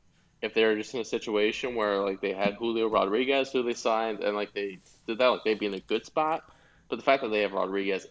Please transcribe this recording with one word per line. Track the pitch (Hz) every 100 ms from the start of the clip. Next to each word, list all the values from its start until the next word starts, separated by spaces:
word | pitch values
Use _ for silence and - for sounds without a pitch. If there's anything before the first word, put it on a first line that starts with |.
| _ _ _ _
if | 110 113
they |
were | 110 107
just | 107 127
in |
a | 110
situation | 117 - 104 107 110 131 117
where, | 104 101
like, | 98 95
they | 98
had | 95 101 104
Julio | 117 113 110
Rodriguez, | 104 98 110 131 139 131
who | 131
they | 120
signed, | 117 120 110 113 104
and, | 101 104
like, | 101
they | 101 101 92 - - -
did | 113
that, | 127
like, | 98
they'd | 110 104
be | 104
in | 95
a |
good | - 113 -
spot. | 160 156 160 - - - _ _
But | 117
the |
fact | 143 135
that | 113
they | 107
have | 98
Rodriguez | 95 92 98 98 95 -